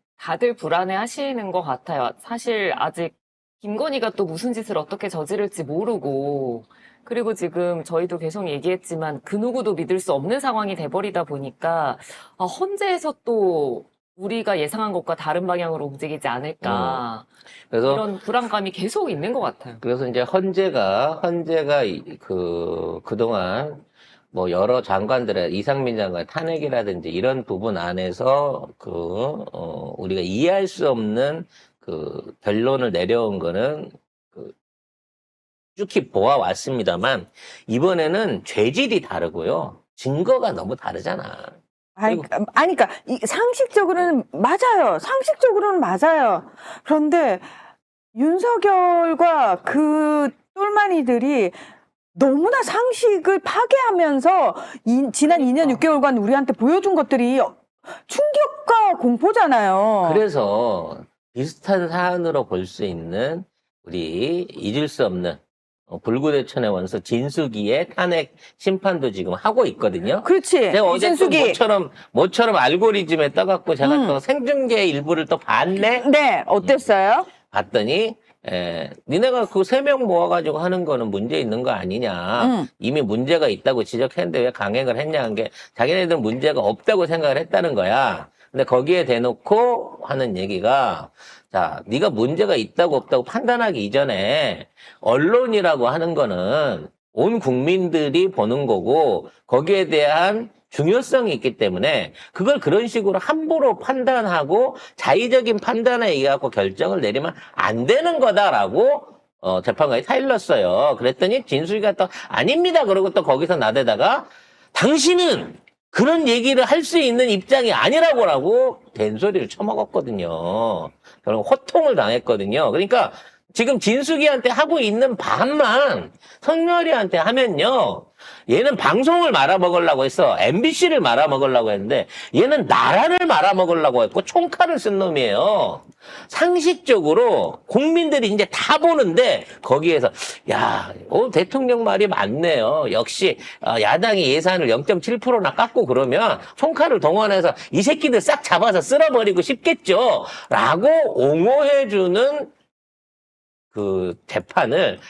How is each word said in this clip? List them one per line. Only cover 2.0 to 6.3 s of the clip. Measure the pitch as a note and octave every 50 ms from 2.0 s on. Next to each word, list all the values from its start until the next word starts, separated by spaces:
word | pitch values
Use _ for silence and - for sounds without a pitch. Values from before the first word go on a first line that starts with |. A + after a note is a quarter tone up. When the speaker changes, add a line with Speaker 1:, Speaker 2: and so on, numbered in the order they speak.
| B2 A#2+ - -
Speaker 1:
사실 | - - A#3 A#3 - B3 A3+ G#3+ G3 F3 -
아직 | - C3+ D3+ - - E3+ F#3+ - _ _ _ _ _ _ _ _ _
김건희가 | - G#3 G#3 A3 C#4+ D#4 C#4 C4 A#3 A3
또 | - - G3+
무슨 | D#3+ D#3+ E3 G#3+ B3 A#3
짓을 | A3 G#3+ - G3 E3
어떻게 | D3+ - G3+ - - F#3+
저지를지 | E3+ E3 D3+ C#3+ G3 G#3 G#3 G3 - - D#3
모르고, | C3+ D3+ E3+ A3 A#3+ A#3 F3 B2+ C#3+ C3+ C3+ C#3 C#3+